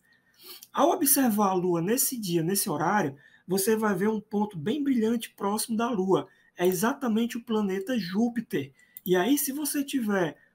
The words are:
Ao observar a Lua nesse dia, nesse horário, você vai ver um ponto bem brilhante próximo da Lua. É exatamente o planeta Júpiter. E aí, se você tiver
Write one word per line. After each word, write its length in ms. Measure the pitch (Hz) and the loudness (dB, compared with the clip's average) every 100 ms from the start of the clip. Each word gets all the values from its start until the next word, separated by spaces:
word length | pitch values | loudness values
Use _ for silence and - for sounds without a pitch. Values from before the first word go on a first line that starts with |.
| _ _ _ _ - - - | _ _ _ _ -20 -20 -8
Ao 180 | - 302 | 2 2
observar 600 | 381 277 277 254 208 202 | 4 2 4 4 4 2
a 40 | |
Lua 260 | 185 180 170 | 2 2 0
nesse 380 | 175 247 - 247 | 2 0 0 -4
dia, 240 | 196 170 | -2 0
nesse 260 | 160 196 202 | 0 -2 -2
horário, 480 | 147 165 208 156 131 - _ - | -2 0 0 0 -6 -20 _ -4
você 300 | 190 226 220 | -2 2 0
vai 180 | 220 | 0
ver 140 | 180 214 | 0 0
um 120 | 220 | -2
ponto 380 | - 208 208 165 | -4 -2 -2 -4
bem 240 | 151 302 | -4 -2
brilhante 480 | 277 240 220 240 - | 0 2 2 0 -4
próximo 460 | - 202 214 - 220 | -6 -4 -2 -2 -2
da 120 | 233 | -2
Lua. 380 | 214 190 160 139 _ _ - | 0 2 0 0 _ _ 0
É 100 | 180 | 0
exatamente 720 | 180 220 277 247 214 233 233 | 2 0 0 0 0 0 -4
o 80 | |
planeta 520 | - 214 202 190 196 254 | -2 -2 0 -2 -2 -4
Júpiter. 760 | 170 190 233 233 226 170 135 _ _ - - | -2 0 0 -2 -4 -4 -6 _ _ -10 0
E 80 | |
aí, 240 | 185 196 285 | 2 4 2
se 140 | - | 0
você 320 | 277 294 294 | -4 -4 -2
tiver 520 | 277 277 214 196 165 - _ | -2 -2 0 0 0 -4 _